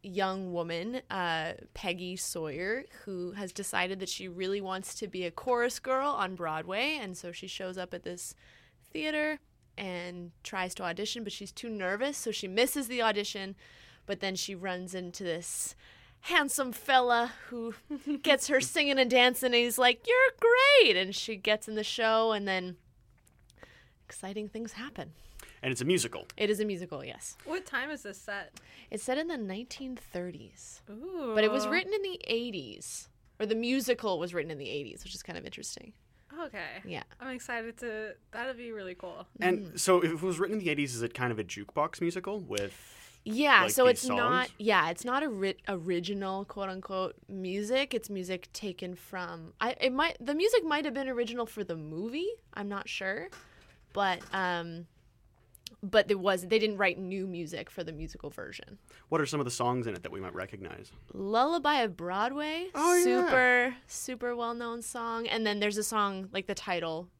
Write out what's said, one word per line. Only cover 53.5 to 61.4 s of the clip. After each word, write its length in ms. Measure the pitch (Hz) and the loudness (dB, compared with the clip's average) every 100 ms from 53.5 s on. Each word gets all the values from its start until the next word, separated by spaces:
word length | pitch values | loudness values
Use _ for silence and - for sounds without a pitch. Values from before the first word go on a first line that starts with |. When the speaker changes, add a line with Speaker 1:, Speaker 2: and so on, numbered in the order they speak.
| - - - _ | -20 -20 -20 _
Speaker 1:
But, 260 | - 196 180 - | 0 2 0 -2
um, 540 | 190 185 175 170 165 170 _ _ _ _ _ _ - - - | -2 0 0 -4 -8 -12 _ _ _ _ _ _ -16 -16 -10
but 260 | 196 220 190 | 2 4 4
there 100 | 202 | 2
was, 300 | 190 185 175 | 2 0 2
they 100 | 220 | 2
didn't 180 | 214 202 | 2 2
write 200 | 196 175 | 0 0
new 300 | 185 196 190 | -4 -4 -4
music 420 | 175 160 165 - | -6 -6 -8 -10
for 140 | - | -8
the 80 | 165 | -8
musical 380 | 151 160 - - | -8 -10 -10 -12
version. 480 | - - - - 202 _ - _ | -10 -12 -12 -16 -18 _ -20 _
Speaker 2:
What 120 | 160 | 2
are 40 | 139 | 2
some 140 | 147 | 2
of 60 | 123 | 0
the 60 | |
songs 340 | 120 120 127 117 | 2 2 2 0
in 80 | 92 | -4
it 60 | |
that 100 | 87 | -8
we 80 | 92 | -8
might 140 | 95 | -8
recognize? 580 | 92 95 98 95 - - - - | -6 -8 -8 -12 -12 -16 -20 -16
Speaker 1:
Lullaby 680 | 190 196 220 | -8 0 4